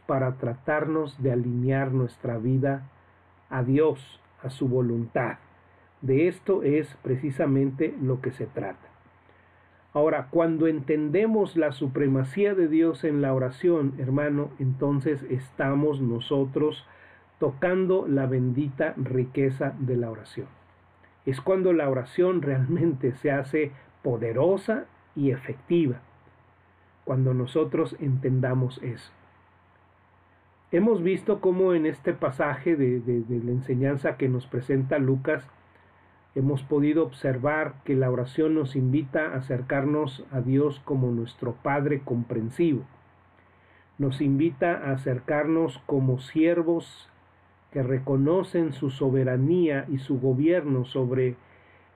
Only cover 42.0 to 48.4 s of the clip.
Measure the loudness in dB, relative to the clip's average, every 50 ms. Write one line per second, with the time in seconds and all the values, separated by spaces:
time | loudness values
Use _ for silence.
42 | -2 -4 -4 -4 -2 -2 -4 -4 -4 -6 -2 0 0 2 2 0 -4 -8 -18 -20
43 | _ _ _ _ _ _ _ _ _ _ _ _ _ _ _ _ _ _ _ -2
44 | -2 -2 0 0 2 2 4 4 2 2 2 0 0 0 0 0 -2 -4 -4 -2
45 | -2 -2 -4 -4 -2 -2 0 0 2 2 2 2 2 0 -2 -8 -6 -2 0 2
46 | 2 2 0 0 -4 -4 0 2 4 4 4 2 2 2 0 0 -2 -8 -18 -20
47 | -20 -20 _ _ _ _ _ _ _ _ _ _ _ _ -4 -4 0 0 0 -2
48 | 0 0 2 2 4 4 4 2